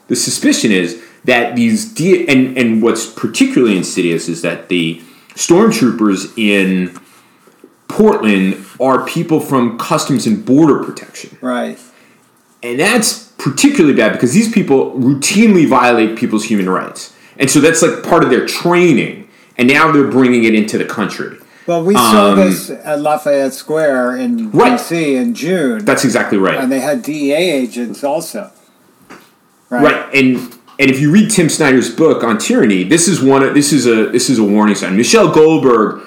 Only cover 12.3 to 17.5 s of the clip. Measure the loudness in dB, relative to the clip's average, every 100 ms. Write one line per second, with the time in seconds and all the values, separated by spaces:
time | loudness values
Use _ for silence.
12.3 | _ _ _ -10 -4 0 0 -2 -6 -14
13.3 | -8 -6 0 0 4 2 4 0 0 0
14.3 | 2 2 0 2 0 0 -2 -2 0 -2
15.3 | 2 4 4 4 2 2 2 0 -2 -4
16.3 | -4 -2 -2 -2 -4 -6 -14 -20 _ -20
17.3 | -4 0